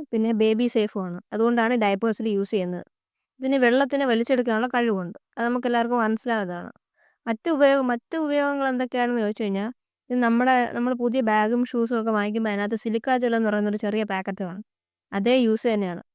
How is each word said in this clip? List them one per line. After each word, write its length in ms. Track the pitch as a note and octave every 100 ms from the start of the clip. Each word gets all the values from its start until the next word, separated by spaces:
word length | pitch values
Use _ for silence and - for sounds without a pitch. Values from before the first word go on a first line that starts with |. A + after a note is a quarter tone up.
പിന്നെ 260 | D4 A3+ A3+
ബേബി 340 | G#3+ A3 A3 A#3+
സേഫും 360 | A3+ G#3 G#3
ആണ്. 140 | F#3 F3 -
അതുകൊണ്ടാണ് 420 | G#3+ A#3 A#3+ A3+
ഡയപ്പേഴ്സിൽ 520 | B3 G#3 G3 A3+ G#3+ A3
യൂസ് 220 | G3+ G3
ചെയ്യുന്നത്. 360 | G#3 F3+ F3 - _ _ _ _ -
ഇതിന് 160 | C4 C4+
വെള്ളത്തിനെ 480 | A#3+ B3+ C4+ C#4 C4+
വലിച്ചെടുക്കാനുള്ള 600 | A3+ A#3 B3+ A#3+ A3 B3
കഴിവുണ്ട്. 520 | B3 A#3 G3 F3 - _
അത് 160 | -
നമുക്കെല്ലാവർക്കും 540 | A#3 B3 A#3+ A#3+ A#3 A#3+
മനസ്സിലായതാണ്. 720 | G#3+ A3 B3 A3 F#3 F3 F3+ - _ _ _ _ A#3+
മറ്റ് 220 | A3 E4+
ഉപയോഗ-, 360 | C#4+ C#4 C#4 B3+
മറ്റ് 300 | A#3+ - E4
ഉപയോഗങ്ങൾ 500 | D4+ C#4+ C#4+ C#4+ C4+
എന്തൊക്കെയാണെന്ന് 520 | B3 B3 B3+ A#3+ A#3+
ചോദിച്ചു 220 | G#3 G#3+
കഴിഞ്ഞാ, 240 | G#3 G3 A3 - _ _ -
ഇത് 80 | B3
നമ്മുടെ, 380 | A#3 A#3 B3+ B3+ A#3+
നമ്മൾ 200 | A#3 B3
പുതിയ 260 | B3 A#3+ C4
ബാഗും 400 | A3 G#3+ G#3+ A#3+
ഷൂസും 320 | B3 A#3+ A3+ A#3
ഒക്കെ 140 | A3+
വാങ്ങിക്കുമ്പോ 400 | G#3+ G#3 A3 A3
അതിനകത്ത് 260 | G3+ G#3 A3
സിലിക്ക 400 | A3+ A3+ C4 B3+
ജെൽ 200 | A#3+ A3+
എന്ന് 120 | G#3+
പറയുന്ന 220 | G#3 G#3
ഒരു 60 | G#3
ചെറിയ 260 | G#3 G#3+
പാക്കറ്റ് 380 | G#3+ F#3+ F#3+ G3
കാണും. 200 | F#3 F#3+ - _ _ _ _
അതേ 240 | G3+ A3+ C4
യൂസ് 300 | A3+ A3 A#3+
തന്നെയാണ് 360 | G#3+ F#3+ F3 -